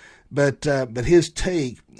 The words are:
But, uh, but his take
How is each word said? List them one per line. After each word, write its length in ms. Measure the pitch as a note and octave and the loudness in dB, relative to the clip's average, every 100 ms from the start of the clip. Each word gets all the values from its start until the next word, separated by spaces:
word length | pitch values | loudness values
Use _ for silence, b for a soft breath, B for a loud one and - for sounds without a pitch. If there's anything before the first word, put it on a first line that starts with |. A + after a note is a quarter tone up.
| B B B | B B B
But, 340 | C3 C#3+ - D3+ | 0 0 0 -2
uh, 200 | C#3 B2+ | -2 -4
but 180 | A#2 | -4
his 260 | B2 F3 D#3+ | 4 4 4
take 480 | - F#3 F3 C3 A2 _ - | -2 -4 -2 -4 -8 _ -16